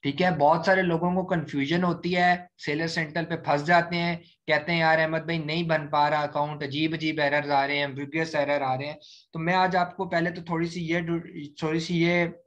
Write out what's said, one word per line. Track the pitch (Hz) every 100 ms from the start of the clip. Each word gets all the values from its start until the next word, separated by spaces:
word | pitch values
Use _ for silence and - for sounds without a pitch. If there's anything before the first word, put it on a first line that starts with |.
ठीक | 143 135
है। | 185 160
बहुत | 143 170 170
सारे | 190
लोगों | 185 165 175
को | 185
confusion | 180 180 143 143 139 170
होती | 180 170 175
है, | 180 180 180 180 _
seller | - 151 165
centre | 165 160 -
पे | 170 165
फंस | - 147
जाते | 147 175 170 175
हैं, | 170 165 - _ -
कहते | 151 151
हैं, | 170
"यार | 160 160
अहमद | 160 160
भाई | 156 165
नहीं | 151 160 170
बन | 160 147
पा | 147 147
रहा | 151
account, | 147 147 147 147
अजीब | 143 139 156
अजीब | 160 156 151
errors | 143 147 143
आ | 143
रहे | 139 143
हैं, |
ambiguous | 143 131 139 151 160
एरर | 160 143 143
आ | 131
रहे | 131 143
हैं।" | 151 - - _
तो | 165
मैं | 160
आज | 185 185 180
आपको | 175 - 180
पहले | 175 175
तो | 170
थोड़ी | 170 165 170
सी | 175
ये | 160 170
डु-, | 165 170 165 - 143 -
थोड़ी | 160 160
सी | 160
ये | 175 170 175 170 -